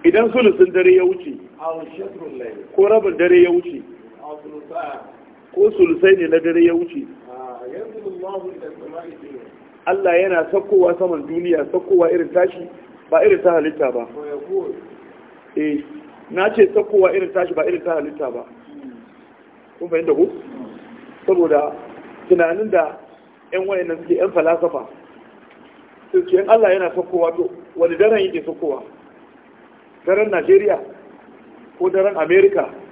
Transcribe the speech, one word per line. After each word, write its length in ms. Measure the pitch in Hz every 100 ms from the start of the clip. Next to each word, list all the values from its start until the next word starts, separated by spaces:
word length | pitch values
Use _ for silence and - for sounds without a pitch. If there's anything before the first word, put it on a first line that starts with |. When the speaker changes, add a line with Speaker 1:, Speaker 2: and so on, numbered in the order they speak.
Speaker 1:
Idan 280 | 170 190 233
sulusun 400 | 233 220 185 180
dare 180 | 180 185 185
ya 80 |
wuce, 300 | 180 185 151 110 - -
Speaker 2:
أو 180 | 160 160 156 -
شطر 240 | 190 - 160
الليل. 280 | 131 - - - -
Speaker 1:
ko 120 | 202
rabin 300 | 220 202 160
dare 240 | 175 180
ya 80 | 175
wuce, 320 | 170 175 139 - - - -
Speaker 2:
أو 140 | 151 151
ثلثاء. 560 | 151 151 147 160 160 - - - - - _ -
Speaker 1:
ko 160 | 214
sulusai 440 | 208 170 170 190 190
ne 100 | 165
na 120 | 165
dare 220 | 165 170
ya 100 | 170
wuce, 340 | 170 170 156 - - 127
Speaker 2:
آه، 280 | 123 - 123 123
ينزل 380 | 170 220 214 202
الله 440 | 175 190 190 180
إلى 160 | - 156
السماء 380 | - 151 165 165
الدنيا. 380 | 151 143 131 - - - - -
Speaker 1:
Allah 280 | 196 190 170
yana 320 | 190 175 160
saukowa 440 | 196 196 202 175 175
saman 280 | 185 160 143
duniya, 380 | 165 175 160 139
saukowa 400 | 185 - 185 165
irin 180 | 170 147
tashi, 360 | - - - - - - - -
ba 160 | 160 214
irin 160 | 180
ta 100 | 170
halitta 380 | 165 151 151 135
ba. 160 | 120 117 117
Speaker 2:
ويقول. 560 | - - - 381 - - - - - - - - - -
Speaker 1:
Eh, 260 | 151 143 - - - - -
na 200 | 180 208
ce 160 | 226 190
saukowa 380 | 208 202 208 185 190
irin 160 | 185
tashi, 200 | 185 180
ba 120 | 170 156
irin 160 | 175
ta 120 | 175 160
halitta 340 | 143 147 135
ba. 140 | 120 - - - 147 135 117 117 - - - - - - -
Kun 100 | 170
fahimta 240 | 165 165 147
ko? 140 | - - - - - - - - - - -
Saboda 480 | 180 165 147 147 - - - - - -
tunanin 400 | 175 165 180 220
da 280 | 180 151 - - - _ _ _
ƴan 160 | 185 190
wayannan 300 | 190 170 165
suke, 120 | 170 170
ƴan 120 | 185
falasafa, 560 | 175 160 165 170 147 110 - - - - - - - - _ - - -
su 100 | 370 359
ce, 100 | 370
in 100 | 196
Allah 200 | 226 208
yana 180 | 190 180 185
saukowa, 360 | - 180 165 170
to, 140 | 175 - - 170
wani 200 | 170 165
daren 220 | 214 220
yake 200 | 190 165 151
saukowa? 380 | 151 160 131 123 - - - - _ _ _ - _ _ _ -
Daren 240 | 196 214
Najeriya? 500 | 180 - 196 202 170 - - - - - - - - - -
Ko 100 | 180
daren 260 | 190 196 196
Amerika? 520 | 156 185 196 190 135 - -